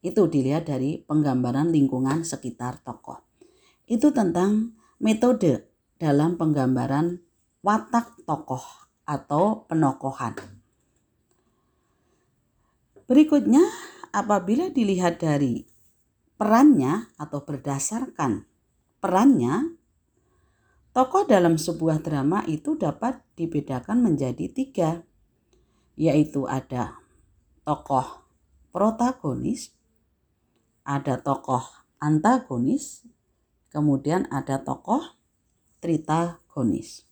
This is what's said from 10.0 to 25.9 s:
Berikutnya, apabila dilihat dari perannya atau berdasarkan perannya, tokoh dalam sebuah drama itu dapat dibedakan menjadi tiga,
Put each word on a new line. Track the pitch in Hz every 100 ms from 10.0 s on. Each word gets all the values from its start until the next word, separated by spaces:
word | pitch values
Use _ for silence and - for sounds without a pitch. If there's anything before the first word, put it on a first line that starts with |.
| 135 - 117 110 98 101 _ _ _ _ _ _ _ _ _ _ _ _ _ _ _ _ _ _ _ _ _ _ _ -
Berikutnya, | _ 262 311 285 202 247 392 - - - -
apabila | 208 202 202 180 233 370
dilihat | 330 208 185 180 170
dari | 160 147 139 117 - _ _ _ _ _ _ _
perannya | 208 226 294 226 127 190 233 _
atau | 151 147
berdasarkan | - 143 143 139 - 220 254 - 147 104 - _ _ _ _ _
perannya, | 190 180 254 226 117 170 320 339 _ _ _ _ _ _ _ _ _ _ _
tokoh | - 262 370 403
dalam | 208 175 160
sebuah | 170 170 160 156 156
drama | 147 139 190 -
itu | 151 - 302
dapat | 165 - 233 254 _
dibedakan | - 165 151 139 127 123 226
menjadi | 233 147 131 127 160
tiga, | - 262 - 160 170 - _ _ _ _ _ _ _ _